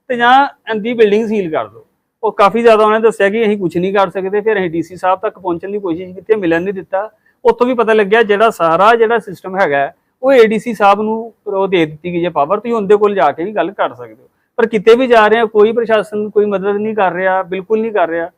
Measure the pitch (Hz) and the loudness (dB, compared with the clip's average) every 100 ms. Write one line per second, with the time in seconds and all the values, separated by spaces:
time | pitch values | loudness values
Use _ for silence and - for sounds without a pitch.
0 | _ 240 240 262 277 - - 220 208 240 | _ -2 2 2 2 -4 -8 -6 -6 0
1 | 214 208 226 214 175 151 110 113 _ _ | 2 2 0 -4 -4 -4 -6 -14 _ _
2 | _ _ 220 202 202 214 233 214 214 220 | _ _ -6 0 0 4 4 4 4 2
3 | 226 208 196 214 220 208 180 175 185 196 | 0 2 0 0 0 0 -2 -4 -2 0
4 | 190 190 190 208 208 208 185 165 160 185 | 0 -2 -4 -2 -2 -2 -2 -4 -8 -4
5 | 180 185 214 202 185 170 190 208 196 165 | -2 -2 -4 -6 -8 -6 -6 -6 -6 -8
6 | 185 185 180 220 180 165 185 190 190 190 | -10 -16 -4 -2 0 -2 -2 -8 -6 -6
7 | 214 _ _ _ 240 226 247 247 214 220 | -6 _ _ _ -2 0 0 0 0 0
8 | 196 220 220 202 226 - 165 165 202 233 | 2 2 2 2 2 2 0 4 4 4
9 | 226 233 220 165 185 190 180 143 139 - | 2 0 -4 -14 -10 -2 0 0 -4 -8
10 | _ _ 254 269 220 220 240 220 202 202 | _ _ 2 4 4 2 -6 0 2 2
11 | 214 220 226 _ - 196 196 190 156 151 | -2 -6 -8 _ -8 -4 0 0 0 -4
12 | 180 175 170 165 143 208 233 233 190 208 | -8 -4 -4 -2 -2 -2 -2 -4 2 2
13 | 208 196 156 135 185 202 165 202 170 120 | 2 2 0 -2 -6 -4 -6 -4 -6 -6
14 | 120 113 _ _ _ - 226 226 202 240 | -18 -20 _ _ _ -4 -2 0 4 4
15 | 262 233 214 220 226 214 214 233 226 220 | 4 4 4 2 2 2 2 2 0 -2
16 | 196 208 214 208 208 196 196 202 214 214 | -2 -6 -2 0 0 -2 -2 -2 -4 -2
17 | 185 170 190 185 175 190 180 220 226 214 | -2 0 -2 -2 -4 -8 -4 -2 -2 -2
18 | 165 170 170 | -2 -2 -6